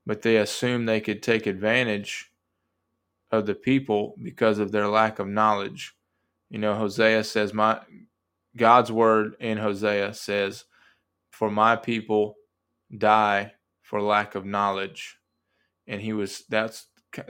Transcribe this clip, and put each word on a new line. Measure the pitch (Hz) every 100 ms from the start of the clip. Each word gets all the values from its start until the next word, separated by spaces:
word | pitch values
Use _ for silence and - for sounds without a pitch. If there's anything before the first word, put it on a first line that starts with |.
| -
but | 104
they | 117 110
assume | 104 - 123 123 113
they | 110
could | 107 104
take | - 113 107
advantage | 95 107 123 120 104 98 - - _ _ _ _ _ _ _ _ _ -
of | 110 104
the | 98
people | - 135 135 104 107 -
because | 110 - 110 104
of | 101
their | 104 104
lack | 107 110 107
of | 98
knowledge. | 104 107 101 98 - - _ _ _ _ _ _
You | 107
know, | 107
Hosea | 104 107 98 110 110
says, | 107 110 104
"My," | 107 107 110 - - - _ _ _ _ -
God's | 113 123 113
word | 113 113 110 107 -
in | 117 107
Hosea | 107 98 104 101 101 104
says, | - 101 98 - - _ _ _ _ _ _
"For | - 110
my | 104 110 113
people | - 113 104 107 107 - _ _ _ _ _ 107
die | 107 110 104 101 101 _ _ _
for | - 104
lack | 104 104 104 98
of | 98
knowledge." | 101 101 98 98 - - - _ _ _ _ _ _ -
And | 101
he | 110
was, | 107 98 - -
that's | 110 113 - - _ _
k-, | - -